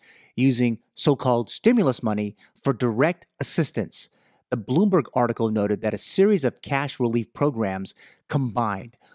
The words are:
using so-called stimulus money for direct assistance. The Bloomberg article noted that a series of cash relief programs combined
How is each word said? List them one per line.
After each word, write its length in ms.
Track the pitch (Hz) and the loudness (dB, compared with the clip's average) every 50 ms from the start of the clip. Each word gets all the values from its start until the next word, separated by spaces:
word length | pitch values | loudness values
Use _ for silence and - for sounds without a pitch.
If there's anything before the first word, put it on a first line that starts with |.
| _ _ - _ _ _ - | _ _ -20 _ _ _ -4
using 420 | - 127 135 123 117 123 120 113 - _ _ _ | 0 2 2 2 2 2 0 0 -2 _ _ _
so-called 560 | - - 156 139 - - 127 123 120 117 - | -2 0 0 2 2 2 2 2 2 0 -4
stimulus 540 | - - - 220 254 240 185 139 120 - - | -8 0 2 4 4 4 4 2 0 0 -2
money 320 | 110 104 104 107 104 - _ _ _ _ | -4 -2 -2 -4 -6 -6 _ _ _ _
for 200 | _ - 139 131 | _ -2 -2 0
direct 520 | - 127 120 107 113 143 170 180 _ - _ _ - | 0 0 -2 2 2 2 0 0 _ -10 _ _ -8
assistance. 680 | 139 - - - 151 - - 120 101 - - - - - _ _ _ _ _ _ _ - | -6 -4 0 0 -2 -2 -2 -6 -6 -6 -6 -12 -12 -12 _ _ _ _ _ _ _ -6
The 80 | 127 120 | -6 -6
Bloomberg 480 | 98 - 127 160 214 208 185 165 120 - - | -4 -2 0 2 2 4 2 2 0 0 0
article 360 | 127 120 117 117 - 113 110 | 0 0 0 0 0 0 0
noted 300 | 110 110 104 101 104 95 | 0 0 0 0 0 -2
that 140 | 107 107 104 | -2 -4 -4
a 40 | 101 | -4
series 460 | - - - - 196 214 208 170 135 | -6 -6 0 2 4 4 4 2 0
of 180 | 120 - - | -2 -4 -4
cash 380 | - - 143 139 143 135 - - | -8 -4 -2 -2 -2 -4 -4 -2
relief 320 | 123 117 113 120 110 _ | -2 0 0 -2 -4 _
programs 640 | _ - 143 151 131 113 110 98 95 95 98 - - _ - - _ _ _ - | _ -2 -2 -2 0 0 -2 -2 -2 -4 -6 -10 -12 _ -20 -20 _ _ _ -4
combined 680 | - 143 135 120 101 123 117 107 98 95 - 117 _ _ _ _ _ | -2 -2 -2 0 -2 -2 -2 -2 -2 -6 -8 -14 _ _ _ _ _